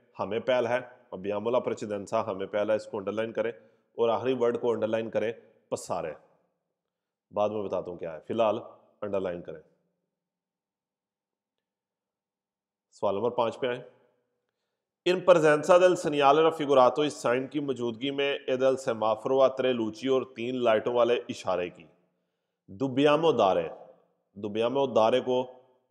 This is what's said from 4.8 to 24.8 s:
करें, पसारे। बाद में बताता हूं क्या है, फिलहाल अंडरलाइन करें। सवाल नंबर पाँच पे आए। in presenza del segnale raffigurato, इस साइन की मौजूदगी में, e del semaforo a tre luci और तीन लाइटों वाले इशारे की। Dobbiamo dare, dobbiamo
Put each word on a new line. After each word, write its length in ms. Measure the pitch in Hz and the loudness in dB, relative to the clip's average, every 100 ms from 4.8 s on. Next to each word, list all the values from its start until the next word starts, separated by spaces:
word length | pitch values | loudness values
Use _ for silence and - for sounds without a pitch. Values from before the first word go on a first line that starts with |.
| 127 113 113 | -2 -4 -4
करें, 240 | 104 107 117 - _ _ | -4 -4 -8 -16 _ _
पसारे। 440 | 120 - 92 82 73 _ _ _ _ _ _ _ _ _ _ _ | -10 -6 -6 -6 -10 _ _ _ _ _ _ _ _ _ _ _
बाद 180 | 101 104 | -2 -2
में 120 | 107 | -2
बताता 280 | 95 92 85 | -4 -6 -6
हूं 60 | 87 | -10
क्या 140 | 85 | -12
है, 80 | 78 | -12
फिलहाल 380 | - 113 110 110 - - _ _ | -8 0 0 0 -6 -20 _ _
अंडरलाइन 380 | 104 98 95 87 | -6 -4 -4 -6
करें। 200 | 87 80 - _ _ _ _ _ _ _ _ _ _ _ _ _ _ _ _ _ _ _ _ _ _ _ _ _ _ _ _ _ _ _ _ | -12 -18 -20 _ _ _ _ _ _ _ _ _ _ _ _ _ _ _ _ _ _ _ _ _ _ _ _ _ _ _ _ _ _ _ _
सवाल 240 | _ 104 98 | _ -2 -2
नंबर 140 | 117 | -2
पाँच 260 | 120 113 110 | -2 -2 -2
पे 120 | 123 | -6
आए। 180 | 123 - _ _ _ _ _ _ _ _ _ _ _ 175 | -6 -12 _ _ _ _ _ _ _ _ _ _ _ -2
in 100 | 180 | 0
presenza 600 | 180 175 151 151 151 180 | 4 6 6 2 6 6
del 160 | 185 175 | 6 4
segnale 540 | 170 147 139 151 160 | 0 4 6 6 4
raffigurato, 540 | 160 139 135 123 135 | 2 2 6 6 4
इस 180 | 143 139 | -2 -2
साइन 260 | 123 127 135 | 0 0 -2
की 120 | 147 | -6
मौजूदगी 520 | 143 120 120 110 139 | -6 -4 -6 -6 -6
में, 340 | 139 139 139 - | -2 -2 -2 -2
e 120 | 127 | 0
del 180 | 135 131 | 2 2
semaforo 640 | 131 113 110 110 135 135 | -2 -2 0 0 0 4
a 80 | 131 131 | 4 4
tre 120 | 127 | 0
luci 360 | 120 110 110 131 | 0 -4 -4 -2
और 140 | 131 | 0
तीन 320 | 117 - 120 127 | -2 -8 -6 -2
लाइटों 380 | 117 110 123 | 2 2 2
वाले 300 | 120 117 120 - | 2 2 2 -2
इशारे 400 | 110 95 90 90 | -8 -4 -2 -4
की। 200 | - 80 _ _ _ _ _ _ _ _ | -10 -20 _ _ _ _ _ _ _ _
Dobbiamo 640 | 98 135 127 147 151 165 | -8 -4 2 4 4 2
dare, 360 | 127 98 87 80 - - - _ _ _ 101 | 4 4 4 -2 -10 -20 -20 _ _ _ -12
dobbiamo 480 | 104 104 117 135 | -8 -2 -2 0